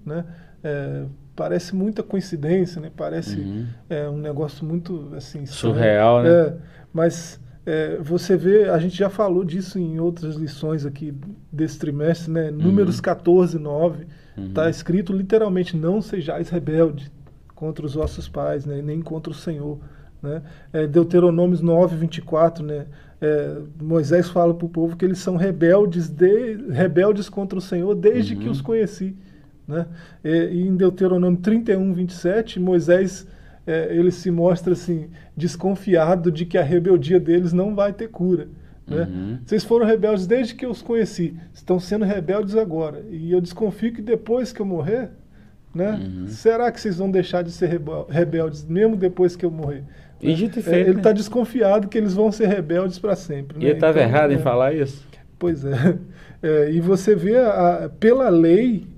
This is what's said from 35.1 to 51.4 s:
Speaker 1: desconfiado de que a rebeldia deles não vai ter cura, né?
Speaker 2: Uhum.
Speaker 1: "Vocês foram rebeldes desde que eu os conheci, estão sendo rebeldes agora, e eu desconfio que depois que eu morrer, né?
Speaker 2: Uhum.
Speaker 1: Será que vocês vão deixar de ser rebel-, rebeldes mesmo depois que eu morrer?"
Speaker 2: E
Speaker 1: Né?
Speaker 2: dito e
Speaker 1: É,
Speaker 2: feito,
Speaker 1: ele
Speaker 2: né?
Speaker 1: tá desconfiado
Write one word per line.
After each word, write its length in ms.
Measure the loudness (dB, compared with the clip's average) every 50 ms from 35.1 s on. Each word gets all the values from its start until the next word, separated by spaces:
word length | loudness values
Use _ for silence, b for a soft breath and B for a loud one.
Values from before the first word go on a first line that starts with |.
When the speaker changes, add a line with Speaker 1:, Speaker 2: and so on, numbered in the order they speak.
| B B B B B -4
Speaker 1:
desconfiado 920 | -4 -4 -4 -2 -2 -2 -2 -2 0 2 4 4 4 4 2 2 2 0
de 140 | -2 -2 -4
que 120 | -2 0 0
a 60 | 2
rebeldia 560 | 2 2 2 4 4 4 4 4 4 2 2
deles 320 | 4 4 2 2 2 2 2
não 220 | 0 0 0 0
vai 160 | 0 0 0 -2
ter 160 | -4 -10 -10
cura, 380 | -6 -2 0 0 0 0 -2 -4 B B B B B B B -6
né? 160 | -4 -4 -4
Speaker 2:
Uhum. 360 | -4 -4 -6 -6 -6 -8 -8 -6
Speaker 1:
"Vocês 180 | -2 -2 -2 0
foram 220 | 2 2 2 4 4
rebeldes 380 | 2 2 2 0 0 0 0 0
desde 260 | 0 0 0 -2 -6
que 100 | -8 -8
eu 40 | -8
os 100 | -8 -8 -6
conheci, 520 | -4 -2 -2 -2 -2 -2 -4 -4 -4 -6 B B B B
estão 260 | -10 -4 -2 -2 -2
sendo 260 | -2 -2 -2 -2 0
rebeldes 500 | 0 -2 -2 -2 -2 -2 -2 -2 0 0
agora, 480 | 0 0 0 -2 -4 -4 -4 -6 -10 -14 -12
e 220 | -12 -8 -4 0
eu 100 | 0 0
desconfio 500 | 0 0 -4 -4 -4 -2 -2 -2 -4 -4 -4
que 80 | -4 -4
depois 480 | -2 -2 -2 0 -2 -2 -2 -2 -4
que 80 | -6 -6
eu 40 | -6
morrer, 440 | -4 -4 -4 -2 -2 -2 -2 -4 -6 -12 -18 -20 _ b b b b b b _ -10 -6
né? 260 | -4 -2 -2 -2 -4 -6
Speaker 2:
Uhum. 240 | -8 -8 -8 -8 -10
Speaker 1:
Será 440 | -6 -2 0 2 2 2 2 -2
que 80 | -2 -4
vocês 160 | -6 -6 -4 -2
vão 120 | -2 0
deixar 340 | 0 0 0 0 -2 -4 -4
de 80 | -4
ser 160 | -4 -2 -2 0
rebel-, 400 | 0 -2 -4 -6 -8 -8 -8 -4
rebeldes 560 | 0 0 0 0 0 -2 -2 -2 -4 -8 -8
mesmo 300 | -4 0 2 2 2 2
depois 400 | 2 0 0 2 2 2 2 2
que 100 | 0 -4
eu 60 | -4
morrer?" 320 | -4 -4 -6 -8 -8 -8 -12 B B B B B B B
Speaker 2:
E 80 | -2 0
Speaker 1:
Né? 60 | 0
Speaker 2:
dito 240 | 0 0 -2 -2 -4
e 20 |
Speaker 1:
É, 40 | 0
Speaker 2:
feito, 240 | 2 4 4 6 4
Speaker 1:
ele 100 | 4 4
Speaker 2:
né? 40 |
Speaker 1:
tá 100 | 4 4
desconfiado 760 | 4 2 0 -2 -2 -2